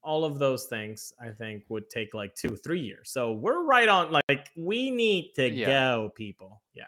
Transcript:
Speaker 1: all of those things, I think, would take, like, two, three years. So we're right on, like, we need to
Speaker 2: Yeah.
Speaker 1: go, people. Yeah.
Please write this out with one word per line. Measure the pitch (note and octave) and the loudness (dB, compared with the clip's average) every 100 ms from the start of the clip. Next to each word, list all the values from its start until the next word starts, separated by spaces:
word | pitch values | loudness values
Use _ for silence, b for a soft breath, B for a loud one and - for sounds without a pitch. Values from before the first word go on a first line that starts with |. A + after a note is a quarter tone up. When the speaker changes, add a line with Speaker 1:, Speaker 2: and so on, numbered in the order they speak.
Speaker 1:
all | D#3 D#3 | 0 0
of | D#3+ C#3+ | 0 2
those | C#3 B2+ | 2 2
things, | - A2+ G#2+ A2 - _ | -4 -6 -6 -10 -16 _
I | A#2 | -14
think, | A2 A2 G#2 - | -10 -10 -10 -8
would | A2 G#2 | -8 -6
take, | A#2+ G#2+ | -6 -6
like, | A2 G2+ | -6 -10
two, | - - G#2 | -6 -8 -6
three | - F3 | -6 -4
years. | A#2+ - - | -4 -10 -10
So | - A#2 | -4 -2
we're | A2 D#3 E4 | -2 -2 -2
right | D#4+ B3 A3+ | 4 6 8
on, | F#3+ D#3+ | 6 4
like, | D#3 - C#3+ - - | 2 2 0 -2 -10
we | E3+ A3+ C4 | -4 -2 -2
need | B3 A3+ F#3+ D#3 - | 2 2 2 -2 0
to | B2+ | 0
Speaker 2:
Yeah. | A2+ A2 | 2 2
Speaker 1:
go, | C3+ C3 A#2 G#2+ | 2 2 0 -2
people. | - G#2+ - F#2+ G#2 _ | -8 -12 -12 -20 -20 _
Yeah. | B2 | -20